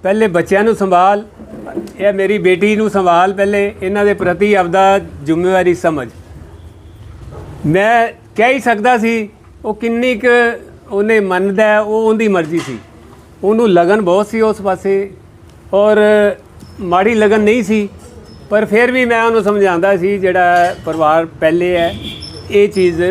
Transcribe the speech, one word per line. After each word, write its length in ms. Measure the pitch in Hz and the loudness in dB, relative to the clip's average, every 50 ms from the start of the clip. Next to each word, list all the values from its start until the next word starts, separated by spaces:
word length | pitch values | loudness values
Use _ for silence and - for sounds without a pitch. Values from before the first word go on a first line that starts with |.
| - | 0
ਪਹਿਲੇ 240 | 185 202 220 220 | 0 0 2 0
ਬੱਚਿਆਂ 360 | 208 170 170 165 - 190 196 208 | 2 0 -2 0 2 0 2 2
ਨੂੰ 120 | 226 220 | 0 0
ਸੰਭਾਲ, 500 | - 202 190 185 175 180 196 208 208 220 214 - - - - - - - - - - - - - - | 0 0 2 2 4 4 4 2 0 -4 -12 -20 -20 -20 -18 -18 -16 -16 -12 -12 -12 -12 -12 -8 -2
ਇਹ 140 | 190 202 196 | 0 0 0
ਮੇਰੀ 240 | 196 196 190 214 | 0 0 0 0
ਬੇਟੀ 380 | 208 170 185 185 170 202 208 214 | 0 2 0 2 2 2 0 2
ਨੂੰ 140 | 208 220 208 | 0 -2 -2
ਸੰਭਾਲ, 440 | - 196 185 180 170 170 185 196 196 | 0 0 0 2 2 2 2 0 0
ਪਹਿਲੇ 420 | 196 196 202 202 202 202 202 - - | -2 -2 0 0 -2 -2 -4 -6 -8
ਇਹਨਾਂ 240 | 185 185 202 208 202 | -6 -4 -2 0 0
ਦੇ 80 | 208 202 | 0 0
ਪ੍ਰਤੀ 400 | 196 190 180 180 175 208 208 208 | 0 -2 -4 0 0 0 2 2
ਆਪਦਾ 460 | 190 180 170 165 190 196 196 196 196 | 2 2 0 2 2 4 4 4 2
ਜ਼ਿੰਮੇਵਾਰੀ 760 | 170 165 - 151 143 147 160 170 180 185 190 185 180 180 170 | -2 -6 -16 -10 -4 -2 -2 0 0 0 0 2 2 0 0
ਸਮਝ।" 360 | - - 170 160 147 123 113 - - - - - - - - - - - - - - - - - - - - - - - - - - - - - - - | 0 -2 -2 -2 -2 -8 -10 -14 -20 -20 -20 -20 -20 -20 -20 -20 -20 -20 -20 -20 -20 -20 -20 -20 -20 -20 -20 -20 -20 -20 -18 -18 -18 -18 -18 -16 -8 -4
ਮੈਂ 420 | 147 160 185 202 220 240 233 233 220 - - - - - | -2 0 0 2 2 2 2 0 -2 -4 -14 -20 -10 -2
ਕਹਿ 180 | - 220 254 269 | 0 0 2 0
ਹੀ 60 | 269 | 0
ਸਕਦਾ 380 | - 247 226 208 208 247 254 | 0 -2 -2 0 2 2 2
ਸੀ, 320 | 233 220 226 233 226 214 202 - _ - - - - - | 2 2 0 -2 -2 -4 -8 -12 _ -20 -20 -20 -12 -8
ਉਹ 80 | 214 208 | -8 -8
ਕਿੰਨੀ 420 | 214 233 233 233 233 247 254 254 | -4 -4 -4 -2 -2 -2 -2 -2
ਕੁ 440 | 208 247 240 240 240 240 233 233 - - - - - - - | 0 2 2 4 4 2 0 -2 -6 -14 -20 -20 -20 -14 -6
ਉਹਨੇ 280 | 208 196 208 220 226 214 | -4 -2 0 2 2 2
ਮੰਨਦਾ 440 | 202 190 180 180 190 202 196 190 214 | 2 0 0 0 0 0 0 2 2
ਹੈ, 160 | 214 214 214 | 2 2 2
ਉਹ 280 | 214 208 214 220 226 | 0 0 -2 0 2
ਉਹਦੀ 200 | 220 220 220 226 | 0 0 2 2
ਮਰਜ਼ੀ 320 | 208 196 180 160 151 170 165 | 2 2 0 0 -2 -4 -6
ਸੀ। 180 | 143 139 123 104 92 - - - - - - - - - - - - | -4 -6 -10 -12 -14 -20 -20 -20 -20 -20 -20 -20 -20 -20 -14 -4 -2
ਉਹਨੂੰ 260 | 196 220 226 233 220 | 0 0 2 2 2
ਲਗਨ 320 | 180 170 170 170 208 220 | 2 2 2 2 0 0
ਬਹੁਤ 260 | 208 175 175 196 208 | 2 0 0 0 0
ਸੀ 140 | 208 233 220 | -2 -2 -2
ਉਸ 200 | 220 220 208 214 | -2 -2 -2 -4
ਪਾਸੇ, 500 | 196 202 185 180 - 196 196 196 202 196 - - - - - - - - - - - - - | -4 -6 -6 -4 -2 -2 -2 -2 -4 -6 -12 -20 -20 -20 -20 -20 -20 -20 -20 -20 -10 -2 0
ਔਰ 240 | 196 208 214 214 214 214 208 214 208 208 202 185 - - - - - - - - - | 2 4 4 4 4 4 4 4 4 2 0 -2 -4 -14 -20 -20 -20 -20 -20 -16 -12
ਮਾੜੀ 360 | 202 175 170 180 202 220 240 | -4 -2 0 2 2 2 2
ਲਗਨ 260 | 214 214 202 214 214 | 2 2 2 2 2
ਨਹੀਂ 220 | 208 208 226 254 214 | 2 2 0 0 0
ਸੀ, 260 | 170 220 214 208 190 - - - - - - - - - - - - | -2 -2 -2 -2 -4 -10 -18 -20 -20 -20 -20 -20 -20 -20 -20 -8 -2
ਪਰ 160 | 208 214 214 | -2 -2 0
ਫਿਰ 260 | 208 202 226 240 247 | 2 2 2 2 2
ਵੀ 140 | 254 254 254 | 0 0 0
ਮੈਂ 180 | 233 233 226 226 | 0 0 0 0
ਉਹਨੂੰ 200 | 226 226 226 185 | 0 0 0 0
ਸਮਝਾਉਂਦਾ 540 | 202 208 208 196 190 175 170 175 196 202 | 0 0 2 2 0 2 0 2 0 0
ਸੀ, 200 | 175 175 196 202 | 0 0 -2 -2
"ਜਿਹੜਾ 580 | 202 185 185 180 185 180 175 175 175 175 180 190 - - | 0 -2 0 2 2 2 4 4 2 2 0 -2 -6 -8
ਪਰਿਵਾਰ 400 | 170 156 160 156 151 156 165 165 | -8 -2 0 2 2 2 2 0
ਪਹਿਲੇ 520 | 165 - - 165 156 160 175 180 180 180 | -2 -6 -2 0 0 0 0 0 0 0
ਹੈ, 180 | 170 170 170 196 214 - - - - - - - - - - | 0 -2 -2 -4 -8 -12 -14 -14 -14 -16 -18 -18 -18 -12 -2
ਇਹ 180 | - 202 202 202 | 2 2 2 2
ਚੀਜ਼ 320 | - 190 185 175 170 160 175 180 | 2 0 0 0 0 0 -2 -2